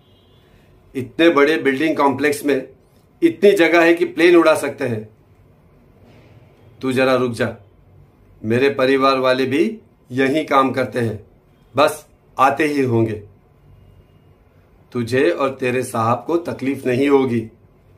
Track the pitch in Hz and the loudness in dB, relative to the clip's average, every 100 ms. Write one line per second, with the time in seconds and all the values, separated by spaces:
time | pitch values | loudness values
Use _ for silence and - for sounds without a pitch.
0 | _ _ _ _ _ _ _ _ _ 135 | _ _ _ _ _ _ _ _ _ -12
1 | 117 - 165 143 143 160 135 131 156 147 | -8 2 2 4 2 2 -2 -2 -2 0
2 | 143 123 147 147 147 131 - _ _ _ | 0 0 -2 -2 -2 -2 -4 _ _ _
3 | _ - 170 165 202 185 160 170 165 170 | _ -2 -2 2 2 4 4 4 4 2
4 | 175 147 175 170 160 151 139 - 127 110 | 0 2 4 6 4 2 -2 -6 -6 -6
5 | 110 _ _ _ _ _ _ _ _ _ | -10 _ _ _ _ _ _ _ _ _
6 | _ - _ - _ _ - - 131 127 | _ -20 _ -20 _ _ -20 -10 -6 -2
7 | 131 127 127 113 117 - - _ _ _ | 0 0 -2 -4 -6 -6 -20 _ _ _
8 | _ _ _ - 110 120 135 131 131 135 | _ _ _ -12 -4 0 0 0 0 2
9 | 135 135 127 127 127 143 220 220 _ _ | 2 2 0 0 -2 -2 -4 -8 _ _
10 | - 127 135 156 147 139 131 127 123 127 | -10 -4 -2 -2 0 0 0 -2 -4 -4
11 | 113 98 - _ _ _ _ 123 151 - | -6 -8 -16 _ _ _ _ 0 0 -2
12 | - _ _ - 131 139 151 143 131 117 | -18 _ _ 0 0 2 -2 0 0 0
13 | 110 104 - _ _ _ _ - _ _ | -2 -6 -14 _ _ _ _ -20 _ _
14 | _ _ _ _ _ _ _ _ _ 123 | _ _ _ _ _ _ _ _ _ -8
15 | 110 127 165 170 139 135 127 127 123 117 | -2 0 0 0 -4 -4 -4 -4 -4 -2
16 | 113 120 - 170 151 123 135 135 127 123 | -2 -2 -2 -4 -4 -8 -6 -4 -2 0
17 | 143 139 131 117 110 _ _ _ _ | 2 2 2 -2 -6 _ _ _ _